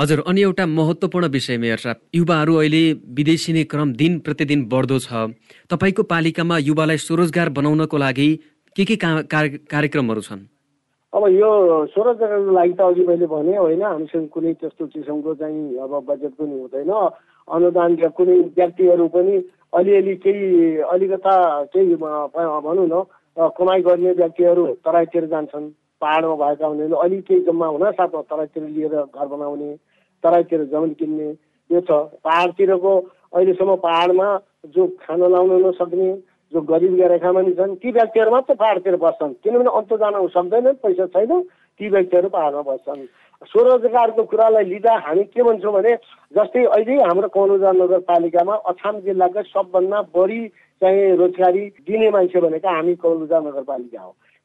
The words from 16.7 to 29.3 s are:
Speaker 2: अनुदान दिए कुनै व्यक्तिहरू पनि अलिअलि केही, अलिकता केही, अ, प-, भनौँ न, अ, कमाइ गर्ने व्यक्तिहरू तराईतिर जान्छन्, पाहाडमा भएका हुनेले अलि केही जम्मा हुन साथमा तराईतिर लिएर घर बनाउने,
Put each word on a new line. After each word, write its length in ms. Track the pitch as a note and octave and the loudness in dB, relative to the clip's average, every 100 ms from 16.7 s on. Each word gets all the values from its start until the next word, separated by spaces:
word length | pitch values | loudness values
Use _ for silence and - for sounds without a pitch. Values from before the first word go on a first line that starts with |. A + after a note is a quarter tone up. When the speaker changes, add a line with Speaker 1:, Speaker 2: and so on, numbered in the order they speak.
| C3 D3+ G#3+ F#3 - _ _ - | -6 -4 -2 -2 -4 _ _ -8
Speaker 2:
अनुदान 440 | D#3+ F3 F3 E3+ E3 | 0 2 2 0 2
दिए 120 | E3 | 0
कुनै 240 | - F3+ | 2 4
व्यक्तिहरू 760 | F3+ E3+ F3+ F3 F3 F3+ F3 E3 | 4 2 0 -2 2 2 4 2
पनि 360 | E3+ F#3 G3 F3+ _ _ | 2 2 0 -4 _ _
अलिअलि 420 | E3+ F#3+ G3+ F#3+ F#3 | 0 4 2 2 0
केही, 600 | G3 G3+ G3 F3 E3 D#3+ | -2 0 2 4 4 0
अलिकता 840 | D3+ F3+ F#3+ F#3+ F#3+ F#3 F3 D3 | 0 0 0 0 2 2 2 0
केही, 300 | C#3+ F#3 F#3+ | -2 0 2
अ, 40 | E3 | 2
प-, 600 | D#3 D3+ C#3+ D#3+ E3+ D3+ | -2 -6 -6 -4 -4 -4
भनौँ 220 | D3+ F#3 E3+ | -2 -2 0
न, 180 | E3+ F#3+ _ _ E3 | -2 -4 _ _ -2
अ, 60 | E3 | -2
कमाइ 340 | D#3+ F#3 F#3+ | 0 0 2
गर्ने 300 | F3+ F3 F3+ | 2 2 2
व्यक्तिहरू 540 | F3+ E3 E3+ F3 F3 E3 | 0 -2 2 2 2 0
तराईतिर 600 | A#2+ D#3+ E3+ E3 E3+ D#3+ | -2 0 0 0 -2 -4
जान्छन्, 440 | D#3+ D3+ D3 D3+ D3+ _ _ | -6 -6 -12 -14 -18 _ _
पाहाडमा 340 | D#3 D#3 D#3+ | -2 0 -2
भएका 320 | D#3 D3 D3 D#3 | -2 -2 -2 -4
हुनेले 300 | D3+ D#3 D3+ | -4 -2 0
अलि 240 | F3 F#3+ | 0 -2
केही 200 | F#3 F#3 | 0 2
जम्मा 260 | F3 E3 E3 | 2 0 -2
हुन 240 | D3 G3+ | 0 -2
साथमा 300 | G3 F3+ D#3+ | 0 -2 -4
तराईतिर 420 | C#3+ D3+ D3+ D#3+ | -8 -8 -8 -10
लिएर 320 | D3+ D3+ D#3 | -8 -6 -4
घर 320 | D3+ C#3 C3+ | -4 -6 -8
बनाउने, 500 | C#3 | -10